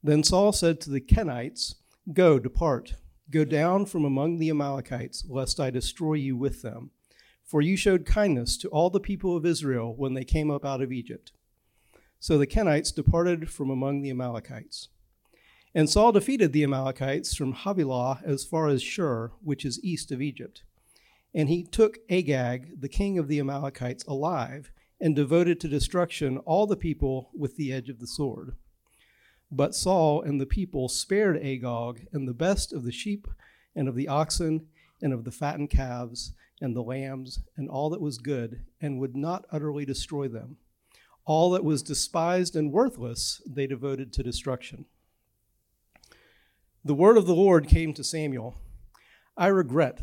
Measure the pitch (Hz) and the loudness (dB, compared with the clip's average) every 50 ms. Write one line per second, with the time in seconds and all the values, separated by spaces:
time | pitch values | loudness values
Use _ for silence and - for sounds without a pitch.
0 | - 147 147 151 151 - 180 185 202 208 202 - - 165 165 160 - 151 139 139 | 4 4 4 4 4 4 4 6 4 4 4 4 2 2 2 2 -4 -6 -6 -6
1 | - - - 226 220 165 127 120 120 147 233 - - - - _ _ _ _ _ | 4 4 4 4 4 -2 -4 -6 -6 -8 -8 -8 -10 -10 -10 _ _ _ _ _
2 | _ - 151 185 185 170 151 131 110 - - - 170 160 135 117 - - - - | _ -4 2 6 8 8 8 6 4 0 -2 0 2 2 0 0 -2 -8 -12 -12
3 | - - _ _ _ - 135 160 156 135 156 147 151 170 185 196 202 196 - 175 | -12 -20 _ _ _ -4 0 0 0 2 2 2 2 2 2 2 0 0 -2 -2
4 | 151 143 135 135 143 160 170 170 160 160 156 147 143 139 139 135 127 - 131 123 | 0 0 0 0 0 0 0 0 0 0 0 0 -2 -2 -4 -6 -6 -6 -8 -8
5 | - - - - - - 127 135 131 127 - - 147 127 127 120 - - - - | -8 -8 -10 -12 -12 -6 -6 -4 -2 -2 -2 -2 -2 -2 -2 -2 -4 -4 -6 -4
6 | 170 156 156 151 135 135 131 120 131 139 131 - - 120 107 117 127 139 _ _ | -2 -2 0 0 -2 -2 -2 -2 -2 -2 -4 -4 -10 -12 -12 -12 -16 -18 _ _
7 | _ _ _ _ _ _ _ _ _ - - 151 147 170 196 185 - 208 190 180 | _ _ _ _ _ _ _ _ _ -2 2 2 4 4 2 2 4 4 4 4
8 | - - - 214 208 202 151 123 120 123 - - - - - 151 170 185 180 196 | 4 4 4 4 4 4 2 0 0 -4 -4 -6 -6 -4 0 2 2 2 2 0
9 | 196 - 202 160 185 190 175 170 151 175 165 - 156 139 131 120 113 117 117 127 | -2 -2 -6 -2 -2 -2 -2 0 0 0 0 0 0 -2 -2 -2 -2 -6 -4 -4
10 | 139 135 131 131 131 - - 156 151 151 147 135 - 139 139 127 135 123 127 123 | -4 -4 -2 -4 -2 0 0 2 2 0 -2 -2 -2 -4 -2 -2 -4 -4 -4 -8
11 | 113 - - - _ - _ _ _ _ _ _ _ _ _ _ _ _ _ _ | -8 -10 -14 -16 _ -20 _ _ _ _ _ _ _ _ _ _ _ _ _ _
12 | _ _ _ _ - - 170 147 143 139 - 226 214 185 151 151 156 - - - | _ _ _ _ -2 2 4 4 2 4 2 2 4 4 2 2 0 -2 -4 2
13 | 143 - - 170 175 180 175 165 160 160 - - 147 131 135 127 135 135 143 139 | 2 2 4 4 2 2 0 -2 -4 -10 -8 -6 -4 -4 -2 -2 -2 -2 -2 -4
14 | 139 139 131 123 127 123 117 113 - - 143 117 - - - - - - _ _ | -4 -6 -6 -6 -6 -6 -6 -8 -10 -12 -16 -16 -16 -16 -16 -16 -16 -18 _ _
15 | _ _ _ _ _ _ _ _ _ _ _ _ _ _ _ 160 156 147 - 208 | _ _ _ _ _ _ _ _ _ _ _ _ _ _ _ 2 2 4 6 8
16 | 214 240 220 202 202 - 277 247 208 160 131 151 151 139 139 131 135 135 131 - | 8 8 8 6 4 4 2 4 4 4 4 4 2 4 2 0 -2 -4 -4 -4
17 | 131 135 135 156 - - - - 151 135 131 - - 196 202 185 156 135 131 123 | -2 -2 -2 -2 -2 -4 -4 -4 -4 -4 -4 -6 -6 -4 -2 0 0 0 0 -2
18 | 123 127 135 127 - 170 143 135 - - - 160 160 151 143 127 - - - - | 0 -2 -2 -4 -2 -4 -4 -4 -4 -4 -2 0 2 2 2 0 0 -4 -4 -2
19 | 180 151 123 113 113 113 - - - 151 143 - - 135 117 - - 185 170 - | -2 -2 -2 -2 -4 -8 -12 -12 -4 -4 -4 -4 -4 -8 -6 -6 -6 -6 -6 -6
20 | - - 147 127 139 147 123 - 120 - _ - - - _ _ _ _ _ _ | -6 -8 -6 -6 -6 -6 -6 -8 -16 -16 _ -20 -20 -20 _ _ _ _ _ _
21 | _ _ _ _ _ _ _ - 156 135 170 175 175 170 - - 220 214 214 - | _ _ _ _ _ _ _ 0 0 2 0 -2 -2 -4 4 4 4 4 4 -4
22 | - _ 180 185 180 143 143 131 123 120 123 127 123 156 - 156 131 139 - - | -6 _ -2 0 0 0 0 0 0 -2 -4 -6 -8 -14 -16 -12 -12 -4 -2 -2
23 | 196 202 196 180 156 139 151 147 139 135 139 139 147 139 135 - 127 123 131 123 | 0 0 0 -2 -2 0 -2 -2 -2 -2 -4 -4 -6 -8 -8 -6 -8 -8 -6 -8
24 | - - 143 135 147 165 180 147 120 - 127 147 139 - - _ _ _ _ _ | -8 -8 -6 -4 -2 -2 -2 -2 -4 -6 -8 -14 -18 -20 -20 _ _ _ _ _
25 | - 160 151 139 147 127 156 170 175 170 170 170 - 156 139 143 - - - 180 | 0 0 2 2 2 4 4 4 4 4 2 0 -2 -4 -2 -2 -2 0 0 0
26 | 175 170 - - 156 135 127 135 - - 160 190 214 208 208 - - 165 151 - | 0 0 -2 -4 -2 -2 -2 -4 -2 0 2 2 2 2 0 -2 -2 -4 -2 0
27 | 147 135 131 131 127 _ - 175 147 131 - - 151 131 131 135 120 127 131 113 | -2 -2 -2 -4 -8 _ -10 -6 -6 -6 -4 -4 -6 -4 -4 -6 -8 -10 -14 -14
28 | 120 117 - - 147 135 - - - 127 - - _ _ _ _ _ _ _ _ | -12 -12 -6 -4 -4 -4 -4 -8 -12 -14 -14 -16 _ _ _ _ _ _ _ _
29 | _ _ _ _ _ _ _ _ _ _ - 135 139 - - - - 185 185 185 | _ _ _ _ _ _ _ _ _ _ 0 0 0 0 0 -2 0 2 4 4
30 | 160 156 147 151 - 151 143 139 135 135 - 208 190 170 - 143 131 123 - - | 6 4 4 2 0 -2 -2 -2 0 0 0 0 0 -2 -2 -4 -2 -2 -4 -6
31 | - - 190 202 214 202 170 - - 139 135 127 113 123 120 117 117 120 120 - | -4 0 0 2 4 2 2 0 -2 -4 -6 -4 -4 -4 -4 -4 -4 -6 -8 -12
32 | - - - 147 139 127 123 117 160 185 202 196 - - - 147 123 120 120 - | -16 -8 -6 -6 -4 -6 -4 -2 0 0 2 0 -2 -4 -6 -6 -6 -6 -8 -6
33 | - 214 202 202 - - - _ _ _ _ _ _ _ _ - 139 131 120 120 | -6 -6 -6 -6 -6 -10 -12 _ _ _ _ _ _ _ _ -4 -4 -2 -2 -4
34 | 139 151 139 147 156 151 - - 175 160 156 160 160 _ _ _ _ _ _ _ | -4 0 0 0 0 0 0 -2 0 0 -2 -2 -4 _ _ _ _ _ _ _
35 | - 147 131 120 113 123 123 - 151 143 156 - 147 143 - - 135 127 123 123 | -2 -2 -2 -2 -6 -10 -10 -6 -6 -4 -4 -4 -4 0 2 0 0 0 -6 -8
36 | 123 117 120 120 - - - _ _ _ _ _ 147 131 117 123 120 113 131 135 | -8 -10 -8 -10 -10 -10 -12 _ _ _ _ _ -6 -4 -4 -4 -4 -4 -6 -6
37 | 135 135 135 131 131 127 - - - _ _ - 139 139 - 131 147 156 165 - | -6 -8 -8 -10 -12 -10 -8 -10 -10 _ _ -10 -10 -6 -4 -4 -2 -2 -4 -4
38 | 165 147 127 117 120 135 143 127 117 113 120 120 - - _ _ - 147 139 127 | -4 -6 -6 -6 -6 -4 -4 -4 -4 -6 -8 -12 -14 -16 _ _ -8 -6 -4 -4
39 | 135 131 123 139 139 165 175 190 - - - 151 147 151 147 147 147 135 135 - | -6 -6 -4 -4 -4 -4 -4 -6 -8 -8 -8 -6 -4 -4 -4 -6 -4 -4 -6 -6
40 | - - 156 143 139 131 113 113 117 123 147 _ _ _ _ _ _ _ _ _ | -6 -6 -6 -4 -4 -4 -6 -8 -12 -14 -18 _ _ _ _ _ _ _ _ _
41 | _ _ _ _ _ - 156 160 170 180 180 180 143 151 156 135 - - 147 - | _ _ _ _ _ 0 4 4 6 4 4 2 2 2 0 0 -2 -4 -4 -4
42 | - - - 175 165 170 180 185 180 170 - 165 151 147 139 190 247 269 - - | -4 -2 -2 0 0 2 2 2 0 0 0 -2 -2 2 2 2 2 2 0 -4
43 | 120 120 117 - - - - - - - 131 135 139 135 135 120 131 139 135 131 | -10 -8 -6 -6 -4 -6 -6 -8 -10 -10 -6 -4 -4 -4 -4 -4 -4 -4 -4 -4
44 | 135 120 - - 131 120 117 - - 139 127 123 - - - - - _ _ _ | -6 -6 -4 -4 -4 -4 -4 -6 -4 -4 -6 -6 -6 -14 -16 -16 -18 _ _ _
45 | _ _ _ _ _ _ _ _ _ _ _ _ _ _ _ _ _ _ _ _ | _ _ _ _ _ _ _ _ _ _ _ _ _ _ _ _ _ _ _ _
46 | _ _ - _ _ _ _ _ _ _ _ _ _ _ _ _ _ 147 147 139 | _ _ -20 _ _ _ _ _ _ _ _ _ _ _ _ _ _ -2 2 6
47 | 175 208 233 226 190 170 175 160 196 196 180 160 147 143 - 165 165 156 147 - | 8 10 10 8 8 6 4 6 6 8 8 6 8 6 6 6 6 -2 -4 -6
48 | 143 - - 160 156 147 131 123 110 123 - - - - - - - - _ - | -8 -6 -4 -4 -4 -4 -4 -6 -8 -10 -12 -14 -18 -18 -18 -20 -20 -20 _ -20
49 | _ _ _ _ _ _ _ - 170 196 196 190 175 127 123 156 156 127 - - | _ _ _ _ _ _ _ 2 4 4 4 4 2 2 2 2 2 2 0 -6